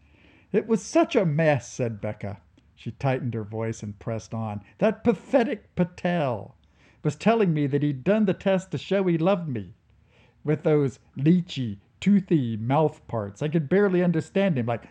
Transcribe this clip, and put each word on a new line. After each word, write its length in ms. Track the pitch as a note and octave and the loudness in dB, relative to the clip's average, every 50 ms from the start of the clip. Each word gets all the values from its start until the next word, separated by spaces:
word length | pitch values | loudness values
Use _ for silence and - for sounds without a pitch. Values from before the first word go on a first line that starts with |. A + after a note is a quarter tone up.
| _ _ _ _ _ _ _ _ _ _ | _ _ _ _ _ _ _ _ _ _
"It 160 | - G#3 - | -2 -2 0
was 160 | - A3+ - | 0 -2 -2
such 320 | - - - E4 E4 E4 - | -2 0 2 2 2 4 2
a 120 | A3 F#3+ | 2 2
mess," 420 | E3 C#3+ D#3 E3 D3+ D3 B2 - - | 2 2 2 2 2 2 0 -2 -8
said 320 | - - B2+ A#2 A2+ G2+ | -6 -4 -4 -4 -4 -6
Becca. 400 | - G#2+ G#2+ - - G2+ G2+ - _ _ _ _ _ _ _ | -8 -8 -8 -8 -10 -10 -10 -12 _ _ _ _ _ _ _
She 160 | _ - A#2+ | _ -14 -12
tightened 440 | A2 - - C3+ B2+ - - A#2+ A2+ | -10 -2 -2 0 0 0 -2 -4 -4
her 100 | A2+ G#2+ | -6 -8
voice 400 | G2+ A2+ A2 A2+ A2+ A2+ - - | -8 -6 -6 -6 -6 -6 -8 -10
and 120 | G#2 G#2 - | -12 -12 -10
pressed 340 | - A#2+ A2+ A2 - - - | -8 -8 -8 -8 -8 -8 -8
on. 260 | A2+ A2+ G#2+ G#2 G2+ - - _ - | -8 -6 -6 -8 -10 -12 -16 _ 0
"That 260 | F3+ A3 G#3+ - - | 0 0 0 0 0
pathetic 680 | A#3+ G#3+ - - - - - - - - - - _ _ | 0 0 0 -4 0 0 2 2 0 -4 -8 -10 _ _
Patel 800 | - F3 E3+ - - - F3+ F3 F3 D3 C3 A#2 G2+ G#2+ A#2 - _ _ _ _ _ _ _ _ _ - | -2 -2 -2 -4 -6 -4 -2 -2 0 -2 -2 -2 -6 -8 -14 -18 _ _ _ _ _ _ _ _ _ -4
was 100 | D#3 C#3+ | -4 -4
telling 400 | - - G3+ A#3 A#3 G#3+ F3 D#3 | 0 2 2 4 4 4 2 2
me 140 | D3+ D3 C3+ | 0 0 0
that 140 | C3+ C#3+ | 0 0
he'd 200 | D3 D3 C#3+ C3 | 0 0 -2 -2
done 220 | B2 F3 G#3 A3 G#3+ | 0 0 2 2 2
the 100 | F#3 F3 | 0 0
test 380 | - - G3 F#3+ F#3 F3+ - | 0 0 0 0 0 -2 -4
to 60 | - C#3 | -8 -8
show 260 | - - F#3 G3+ G3 | -4 -2 -2 0 2
he 120 | F3+ E3+ | 2 0
loved 320 | D#3 D#3+ F#3 G3+ F3+ E3+ D3+ | 2 2 2 0 0 -2 -6
me. 260 | B2+ A2 F#2+ F2 - _ _ _ _ _ _ _ _ _ _ _ _ _ | -6 -6 -8 -10 -16 _ _ _ _ _ _ _ _ _ _ _ _ _
With 220 | _ C#3+ D#3 D3+ - | _ -2 -2 0 2
those 340 | E3+ D3+ D3+ C#3+ C3 - - _ _ _ | 2 2 4 2 0 -2 -8 _ _ _
leechy, 640 | C3 C3+ D#3 F3 F3+ E3+ - - C3+ B2+ A2 G2+ - _ _ _ _ | 0 4 4 4 4 2 -2 -6 -6 -6 -6 -6 -8 _ _ _ _
toothy 560 | - F#3+ G3+ G3 F#3 - F3 D3+ B2+ A#2 A2+ | 2 2 4 2 4 2 2 2 2 0 -4
mouth 500 | G#2+ A2 A#2+ C3+ D3+ D#3 D3+ - - _ | -4 -2 0 2 2 2 2 -2 -6 _
parts, 340 | - - A2+ G#2 G2+ G2+ - | -6 -4 -4 -4 -4 -6 -6
I 60 | D3 | -6
could 220 | D#3 C#3+ F3 D3 C3+ | -2 0 -2 0 2
barely 340 | F3+ G3 G#3 G3 F#3 F3 | 2 4 4 4 2 2
understand 560 | F3+ F3 E3 D#3+ D#3 - _ G3 G3 G3 D#3 B2+ | 2 2 0 0 -4 -2 _ 0 2 2 2 0
him, 80 | A2+ | 0
like, 220 | A#2 A#2 G#2+ - - | -2 -2 -4 -6 -14